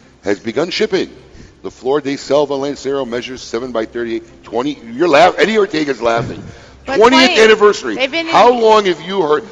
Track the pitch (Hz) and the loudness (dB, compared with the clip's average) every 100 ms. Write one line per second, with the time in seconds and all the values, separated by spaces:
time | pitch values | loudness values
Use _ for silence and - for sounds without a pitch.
0 | _ _ 95 101 117 120 175 - 214 185 | _ _ -6 -6 -6 -4 -4 -2 -2 -2
1 | 90 - - - - _ 95 - 123 147 | -6 -10 -20 -20 -20 _ -16 -8 -2 -2
2 | 135 139 - 139 143 139 143 139 - 139 | -2 -8 -2 0 0 -2 -6 -6 -6 -6
3 | 123 120 120 127 - 113 127 113 117 120 | -4 -8 -8 -14 -8 -8 -6 -6 -6 -6
4 | 117 113 - - - 110 143 139 117 120 | -6 -6 -10 -20 -8 -6 -4 -6 -10 -2
5 | 175 143 175 - 165 214 196 156 143 120 | 2 4 4 4 0 0 0 -2 -4 -2
6 | 117 117 120 107 - - - - - 269 | 0 -2 -4 -10 -14 -20 -20 -18 -4 4
7 | 233 262 262 320 220 208 208 - - 101 | 4 6 4 4 4 6 4 2 -4 -4
8 | 262 330 330 175 233 247 220 214 196 156 | -4 -4 0 4 4 4 4 4 2 -2
9 | 170 196 151 151 104 | -4 -4 0 -2 -4